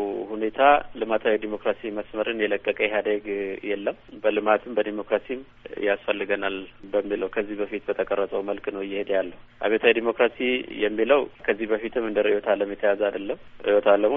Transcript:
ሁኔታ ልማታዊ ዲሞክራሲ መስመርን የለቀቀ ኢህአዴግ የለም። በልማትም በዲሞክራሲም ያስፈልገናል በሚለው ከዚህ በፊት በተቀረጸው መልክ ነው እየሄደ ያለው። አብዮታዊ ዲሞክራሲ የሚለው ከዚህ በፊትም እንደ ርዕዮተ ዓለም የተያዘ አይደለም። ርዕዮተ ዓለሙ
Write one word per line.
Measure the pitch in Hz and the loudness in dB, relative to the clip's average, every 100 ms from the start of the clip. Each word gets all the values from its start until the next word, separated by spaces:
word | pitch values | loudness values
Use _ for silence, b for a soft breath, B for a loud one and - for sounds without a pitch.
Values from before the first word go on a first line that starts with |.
| 101 101 101 | 0 -4 -6
ሁኔታ | 110 110 - 139 147 - 123 | -4 -2 4 6 6 2 -6
ልማታዊ | 113 110 120 107 | -2 0 2 0
ዲሞክራሲ | 107 104 117 101 113 | 0 -4 -4 -4 -4
መስመርን | 104 101 110 107 113 | -8 -6 -4 -2 0
የለቀቀ | 104 101 107 104 | 0 -2 -2 0
ኢህአዴግ | 110 107 104 104 107 101 98 95 | 0 0 0 -2 -2 -4 -4 -6
የለም። | 104 101 104 - - 110 | -6 -4 -4 -6 -10 -4
በልማትም | 107 104 104 107 123 | 0 2 2 2 2
በዲሞክራሲም | 110 104 104 101 104 - 131 135 - - - | -2 -2 -2 -2 -2 -2 -10 -10 -20 -14 -4
ያስፈልገናል | 101 101 - 101 101 101 98 98 95 - 101 | -2 0 -2 -2 -2 -2 -2 -4 -10 -16 -4
በሚለው | 101 101 101 95 | -2 0 -2 -4
ከዚህ | - 101 104 | -4 -4 -4
በፊት | 104 104 - | -4 -6 -4
በተቀረጸው | 101 95 101 98 107 | -2 -2 0 0 -2
መልክ | 101 98 104 | -4 -4 -6
ነው | 101 | -6
እየሄደ | 98 98 101 | -4 -4 0
ያለው። | 98 90 - - - | 0 -2 -6 -18 -6
አብዮታዊ | 107 110 120 | 0 2 4
ዲሞክራሲ | 117 113 110 120 - 127 127 - 113 | 4 2 2 2 2 -2 -2 -4 -2
የሚለው | 104 107 113 143 123 - | -2 2 4 4 2 -4
ከዚህ | - 104 110 | -4 -2 0
በፊትም | 107 113 123 110 | -2 -2 -4 -2
እንደ | 104 | 0
ርዕዮተ | 104 104 110 | 2 2 2
ዓለም | 101 101 | 0 0
የተያዘ | 98 104 101 104 | 0 0 2 0
አይደለም። | 98 98 - - - | -2 -6 -8 -10 -6
ርዕዮተ | 98 104 104 | 2 4 6
ዓለሙ | 101 107 | 6 6